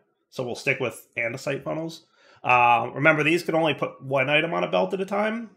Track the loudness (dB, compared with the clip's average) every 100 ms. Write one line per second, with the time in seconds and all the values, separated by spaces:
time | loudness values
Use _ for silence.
0 | _ _ _ -8 -8 -4 -4 -2 -4 -6
1 | -12 -6 -6 -6 -8 -8 -6 -8 -8 -12
2 | _ _ _ _ 2 4 6 4 2 2
3 | 4 4 2 0 0 0 0 -2 -6 -8
4 | -4 -2 2 2 2 -2 0 0 0 -2
5 | -4 -2 -2 -4 -10